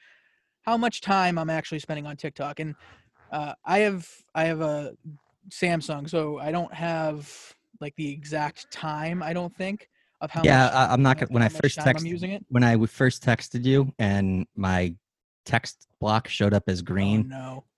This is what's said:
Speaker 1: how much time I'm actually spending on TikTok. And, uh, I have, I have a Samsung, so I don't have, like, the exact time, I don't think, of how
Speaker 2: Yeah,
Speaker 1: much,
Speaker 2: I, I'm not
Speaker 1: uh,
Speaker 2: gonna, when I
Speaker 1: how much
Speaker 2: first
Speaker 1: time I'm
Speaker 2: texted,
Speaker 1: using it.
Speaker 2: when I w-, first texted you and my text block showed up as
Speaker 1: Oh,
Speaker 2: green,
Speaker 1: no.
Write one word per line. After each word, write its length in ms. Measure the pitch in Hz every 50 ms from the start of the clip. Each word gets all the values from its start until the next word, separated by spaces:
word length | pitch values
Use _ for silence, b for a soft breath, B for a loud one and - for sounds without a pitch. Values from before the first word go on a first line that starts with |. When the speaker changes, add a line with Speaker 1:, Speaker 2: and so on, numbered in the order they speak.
| b b b b b b b b b b b b -
Speaker 1:
how 120 | 220 233
much 220 | 233 240 233 - -
time 380 | - 196 196 196 185 180 170
I'm 120 | 165 160 160
actually 300 | 160 160 151 - 165 151
spending 260 | - - 156 151 147
on 120 | 147 143
TikTok. 420 | - - 151 - - 139 143 147 -
And, 160 | 156 156 147 b b b b b b b b b b -
uh, 220 | - 151 151 147 - _ -
I 160 | 143 180 202
have, 300 | 214 208 196 180 156 - - - _ _ -
I 100 | 160 160
have 140 | 165 165 156
a 340 | 160 151 151 147 147 - - _ - 160 151 - _ _ _ _ _ 196
Samsung, 600 | - - 190 175 170 160 151 - 156 143 143 156
so 280 | 175 165 156 151 147 135
I 120 | 143 151
don't 220 | 160 175 170 - -
have, 800 | 151 170 170 165 160 160 156 151 151 143 - - - - - - _ _ _ _ -
like, 160 | 147 147 -
the 140 | - 156 143
exact 580 | 143 156 147 147 151 156 147 147 - - - -
time, 520 | - - - 156 151 151 156 165 175 180 160
I 80 | 156
don't 240 | 170 180 180 175 -
think, 340 | - 185 190 202 - - _ _ _ _ _ _ -
of 100 | 156 151
how 120 | - 165 160
Speaker 2:
Yeah, 220 | 151 139 131 127
Speaker 1:
much, 80 | 123 -
Speaker 2:
I, 200 | 131 131 - 123
I'm 80 | 127
not 140 | 139 131 131
Speaker 1:
uh, 20 | -
Speaker 2:
gonna, 100 | 135 - 123
when 100 | 120 117
I 20 |
Speaker 1:
how 80 | 110 -
much 80 | -
Speaker 2:
first 160 | - 139 -
Speaker 1:
time 100 | 156 151
I'm 80 | 135 127
Speaker 2:
texted, 120 | 156 165
Speaker 1:
using 240 | 165 175 170 180 185
it. 140 | 196 202 - -
Speaker 2:
when 120 | 127 120 123
I 100 | 120 117
w-, 140 | 110 113
first 360 | 110 - - 135 127 - - -
texted 400 | 131 117 - - - - 123 120
you 300 | 131 135 139 135 127 - -
and 460 | 110 101 98 101 98 95 92 92 90 _ -
my 380 | - 95 95 92 90 90 90 85 - _ _ _ _ _ _ _ _ -
text 420 | - - 117 - - - _ _ _ _ -
block 260 | - 107 107 113 -
showed 260 | - - - 104 101 101
up 100 | 101 -
as 140 | - 92 90
Speaker 1:
Oh, 20 | 85
Speaker 2:
green, 460 | 82 90 95 98 101 107 107 113 131
Speaker 1:
no. 340 | 131 135 127 131 131 135 - _ _